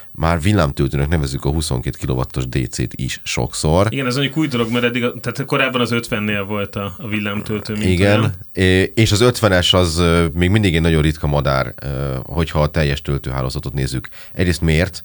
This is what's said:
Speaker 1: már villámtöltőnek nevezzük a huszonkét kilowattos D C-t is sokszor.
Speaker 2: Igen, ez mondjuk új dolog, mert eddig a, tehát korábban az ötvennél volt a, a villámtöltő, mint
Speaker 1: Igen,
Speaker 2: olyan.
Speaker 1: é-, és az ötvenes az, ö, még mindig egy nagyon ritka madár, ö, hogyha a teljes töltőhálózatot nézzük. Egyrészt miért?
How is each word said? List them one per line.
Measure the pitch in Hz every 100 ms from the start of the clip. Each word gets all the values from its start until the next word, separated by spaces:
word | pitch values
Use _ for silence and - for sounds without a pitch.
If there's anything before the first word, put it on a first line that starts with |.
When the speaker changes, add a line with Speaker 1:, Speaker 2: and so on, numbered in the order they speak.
| -
Speaker 1:
már | - 80 85
villámtöltőnek | 80 104 76 69 69 69 71
nevezzük | 85 71 67 67
a |
huszonkét | 78 78 64 64 -
kilowattos | 65 64 64 - 64
D | 67 62
C-t | - 60
is | - 65 -
sokszor. | - - 60 - 78 82 104
Speaker 2:
Igen, | 135 131
ez | 123
mondjuk | 139 143
új | 156
dolog, | 123 113
mert | 120 120
eddig | 123
a, | 120 120
tehát | 123 117 123
korábban | 143 131 123
az | 117
ötvennél | 120 - 113 104 104 98
volt | 104 101 -
a, | 101 92
a | 107
villámtöltő, | 107 104 101 - 107 -
mint | 107 104
Speaker 1:
Igen, | 90 98 104
Speaker 2:
olyan. | 107 95 -
Speaker 1:
é-, | - 92 92 92 -
és | 110
az | 104
ötvenes | 123 120 110 90 87
az, | 92 90 80
ö, | 85 85 85
még | 76 90
mindig | 107 101 82
egy |
nagyon | 82 80
ritka | 76 76 76
madár, | 73 69 67 60 -
ö, | 67 67 69 65
hogyha | - 73 80 78
a | 76
teljes | - 76 69
töltőhálózatot | - 69 65 65 65 71 69
nézzük. | 67 65 64 - - -
Egyrészt | - 90 82
miért? | 82 78 87 -